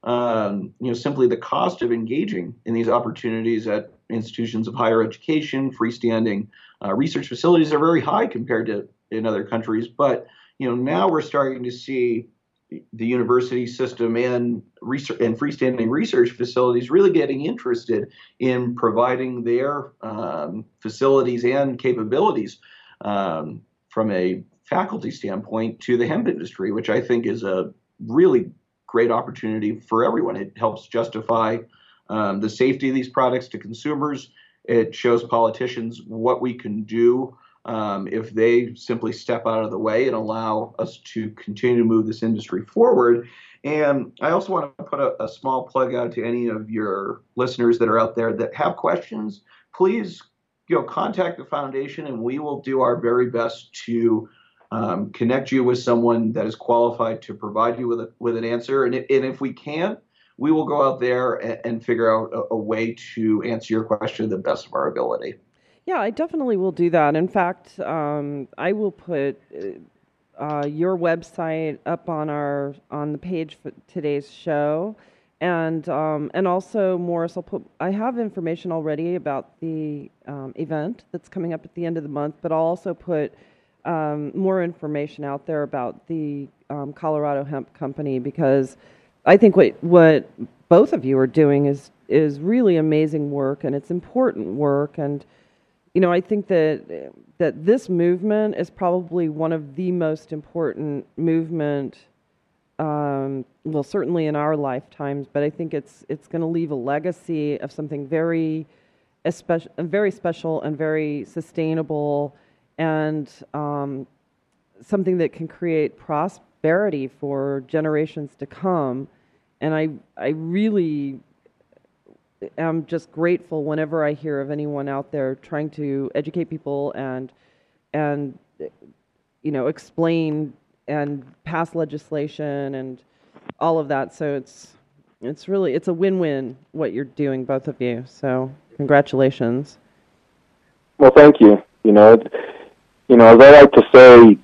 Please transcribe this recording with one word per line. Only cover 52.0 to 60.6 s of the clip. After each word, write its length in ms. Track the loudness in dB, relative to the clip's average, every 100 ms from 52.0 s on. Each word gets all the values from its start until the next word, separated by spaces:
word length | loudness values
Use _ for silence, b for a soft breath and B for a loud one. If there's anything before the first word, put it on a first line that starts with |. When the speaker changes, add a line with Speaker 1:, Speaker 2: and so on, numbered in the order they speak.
| -12
Speaker 1:
and 160 | -8
we 160 | -6 -6
will 220 | -8 -10
do 180 | -6 -2
our 160 | 0 0
very 340 | -2 0 0
best 440 | -2 -4 -8 -18 -18 -6
to, 440 | -2 0 0 -4 _ _ _ _
um, 400 | -8 -6 -6 -8
connect 400 | -4 -2 -2 -2
you 120 | -2
with 160 | 0 -2
someone 520 | 0 0 2 0 -2
that 120 | -4 -6
is 100 | -8
qualified 640 | -2 2 2 0 -6 -6
to 100 | -12
provide 440 | -14 -8 -2 -2 -2
you 100 | -4
with 120 | -6
a, 120 | -8 _
with 180 | -6 -4
an 80 | -4
answer. 400 | -6 -4 -2 0
And, 100 | -4
and 100 | -2
if 320 | -2 -2 -8
we 100 | -10
can't, 480 | -10 -12 -6 -6 -8 _ _ _ -8
we 140 | -2
will 140 | -2